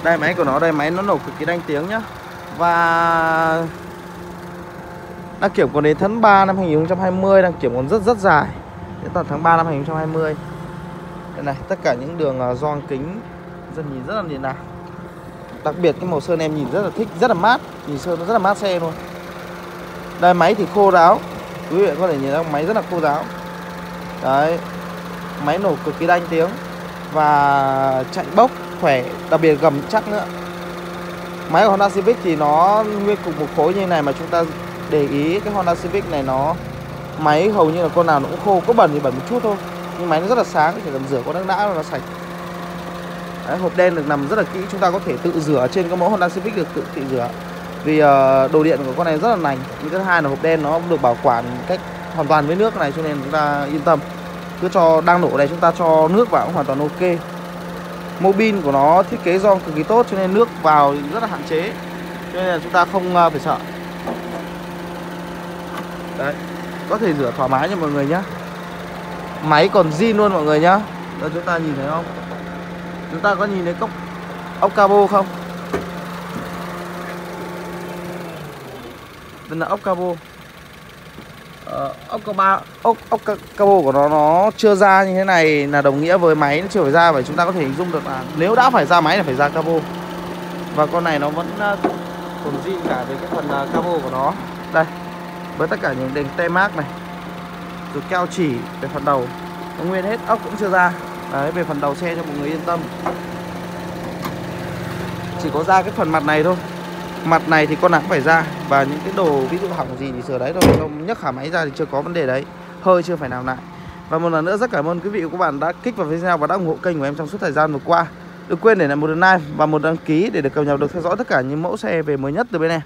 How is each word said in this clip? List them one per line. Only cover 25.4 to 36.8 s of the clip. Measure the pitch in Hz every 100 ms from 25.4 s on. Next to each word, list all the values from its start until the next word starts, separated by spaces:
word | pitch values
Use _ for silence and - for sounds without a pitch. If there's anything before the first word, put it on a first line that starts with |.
Máy | 143 170
nổ | 202 143
cực | 156 -
kỳ | 170
đanh | 175 175
tiếng | 165 170 240 - - - - -
và | 156 151 147 143 139 135 135 135 131 131
chạy | 190 139 190
bốc | 254 - - -
khỏe, | 170 131 120 - -
đặc | 160
biệt | 160 147
gầm | 160 143 -
chắc | 214 214
nữa. | 208 - - - - - - - - - - - - -
Máy | 170
của | 214
Honda | 196 202
Civic | 190 190 240
thì | 185 156
nó | 147 151 185 214 214 208
nguyên | 202 208
cục | 180 151
một | 151 170
khối | 156
như | 196 185
này | 170
mà | 143
chúng | 135 160
ta | 170 165 - - - -
để | 156 139
ý | 143 151 190
cái | 208
Honda | 202 175
Civic | 170 175 196 -
này | 151
nó | 131 131 147 175 - -